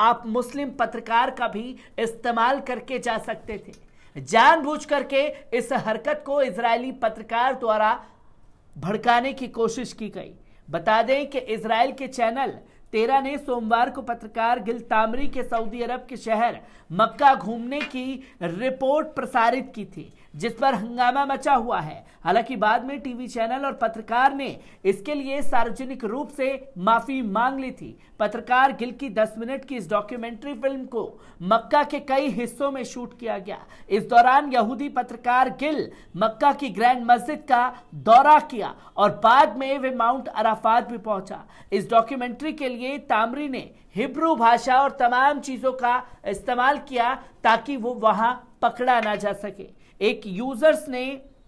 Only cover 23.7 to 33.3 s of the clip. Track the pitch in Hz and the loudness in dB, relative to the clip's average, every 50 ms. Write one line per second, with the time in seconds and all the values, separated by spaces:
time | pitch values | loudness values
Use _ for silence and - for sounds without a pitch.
23.7 | 247 - 240 226 - 220 220 - 226 240 262 285 277 277 277 226 135 - - - | -4 -2 -2 -4 -4 -4 -8 -2 0 4 4 2 2 0 -6 -6 -8 -10 -14 -20
24.7 | - - - 190 196 196 196 - 294 285 269 262 269 285 285 - - 247 233 240 | -12 -4 0 0 0 0 -2 -6 -6 -4 -4 -4 -2 0 2 4 4 4 4 2
25.7 | 220 - 262 254 269 262 - 208 214 269 294 - - - 262 262 269 269 - - | 0 -6 -8 -10 -8 -6 -6 -6 -4 -4 -6 -8 -4 -4 -2 -2 -2 -4 -10 -14
26.7 | - 180 175 214 226 - - - 269 262 247 208 190 214 240 262 269 269 269 254 | -10 -4 2 2 2 2 2 -2 -4 -4 -4 -2 0 0 0 0 0 -4 -8 -10
27.7 | - - - 113 113 - - - - - 214 208 214 226 220 - 247 254 262 277 | -10 -12 -16 -18 -18 -20 -20 -14 -6 -2 -2 -2 -2 -4 -2 0 4 4 4 4
28.7 | - - 233 247 233 - 277 269 185 214 220 220 - 220 226 233 269 269 269 - | 2 0 -6 -8 -8 -8 -10 -6 0 0 0 0 -2 -8 -8 -8 -8 -8 -8 -8
29.7 | 269 247 190 156 214 208 208 - 254 240 226 233 240 220 247 285 285 220 269 269 | -10 -8 -6 -2 -2 -2 -2 -2 -8 -10 -10 -10 -12 -10 -10 -12 -8 -4 -4 -4
30.7 | 277 269 254 - - 226 - - - - - - - - 165 185 214 226 226 - | -4 -4 -8 -8 -6 -6 -6 -8 -10 -16 -20 -20 -16 -8 -2 2 2 2 2 2
31.7 | - 294 294 294 - 285 285 - 262 269 294 285 196 196 240 233 240 - 285 277 | 2 2 2 2 -2 -6 -4 -2 0 0 0 0 -2 -4 -6 -6 -6 -4 -4 -4
32.7 | 277 262 247 - - 254 240 - - - 240 220 | -4 -6 -10 -10 -12 -12 -14 -14 -14 -12 -8 -8